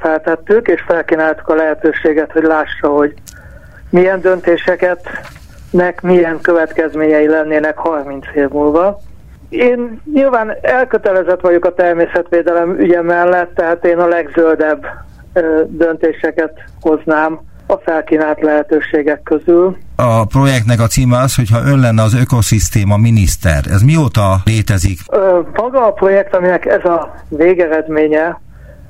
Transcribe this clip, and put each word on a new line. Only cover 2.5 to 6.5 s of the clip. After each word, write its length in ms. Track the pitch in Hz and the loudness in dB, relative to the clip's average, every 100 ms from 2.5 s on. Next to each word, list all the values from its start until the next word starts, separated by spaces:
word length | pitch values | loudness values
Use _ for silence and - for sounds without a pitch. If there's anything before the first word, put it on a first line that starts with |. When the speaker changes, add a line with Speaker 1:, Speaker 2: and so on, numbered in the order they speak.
| 156 - - 151 | 0 -2 -4 0
Speaker 1:
hogy 260 | 147 147 - - - - - - - - | 2 0 -2 -18 -20 -20 -20 -20 -20 -2
milyen 320 | 175 185 190 | 2 2 2
döntéseknek 1800 | 180 185 175 170 - 170 180 175 - - - - - - - 180 180 175 | 0 0 0 0 0 -2 -2 -4 -8 -14 -16 -20 -20 -20 -4 0 0 -2
milyen 400 | 180 180 165 156 | 0 2 2 -2
következményei 880 | - | 0